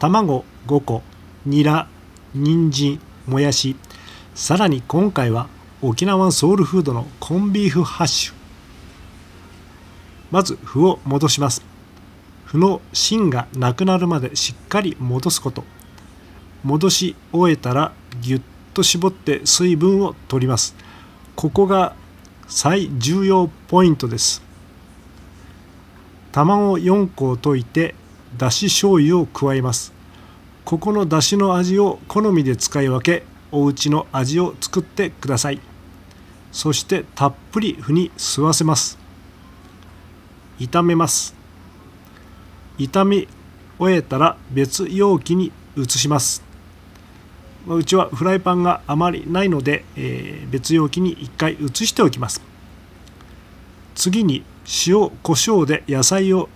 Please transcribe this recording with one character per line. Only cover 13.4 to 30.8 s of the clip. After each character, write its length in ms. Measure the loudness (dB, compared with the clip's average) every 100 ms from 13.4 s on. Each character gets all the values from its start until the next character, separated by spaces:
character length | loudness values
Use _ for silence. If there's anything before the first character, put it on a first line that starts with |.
| -4 -2
な 200 | -2 0
く 100 | 0
な 100 | 2
る 80 | 0
ま 120 | -2
で 160 | -4 -6
し 200 | -6 -8
っ 80 | -6
か 140 | -4
り 160 | -2 -4
戻 300 | -4 -2 -2
す 100 | -4
こ 120 | -4
と。 120 | -8 -12 -18 -20 -20 -20 -20 -20 -20 -20 -10
戻 260 | -4 0 2
し 260 | 0 -2 -8 -6
終 220 | 2 2
え 20 | 2
た 200 | 0 0
ら 160 | -2 -4 -18 -10
ギ 180 | -4 -4
ュ 0 |
ッ 20 | -6 -18 -8
と 80 | -2
絞 280 | 0 0 -2
っ 20 |
て 340 | -2 -2 -2 0
水 300 | 0 2 2
分 260 | 2 2
を 140 | 0 -4 -6
取 200 | -2 0
り 0 |
ま 100 | 0
す。 180 | -4 -10 -20 -20 -20 -20 -20 -8
こ 160 | -2
こ 160 | 2 2
が 260 | 2 0 -4 -20 -20 -20 -20 -10
最 420 | -2 0 0 0 -4
重 260 | -2 0 4
要 220 | 4 2 -4 0
ポ 160 | 4
イ 60 | 4
ン 60 | 4
ト 120 | -2
で 100 | -4
す。 240 | -4 -4 -10 -20 -20 -20 -20 -20 -20 -20 -20 -20 -20 -20 -20 -20 -20 -20 -20 -20 -6
卵 460 | 2 4 4 2 2
四 300 | 2 2 2
個 220 | -2 -2
を 80 | -2
溶 180 | 0 0
い 80 |
て、 320 | 0 -2 -2 -4 -20 -20 -18 -4
だ 140 | -2
し 160 | 0 0
醤 320 | 2 4 4
油 200 | 6 4
を 60 | 0
加 300 | -2 -2 0
え 60 |
ま 120 | -2
す。 200 | -4 -8 -16 -20 -20 -20 -20 -20 -20
こ 140 | -6
こ 160 | -4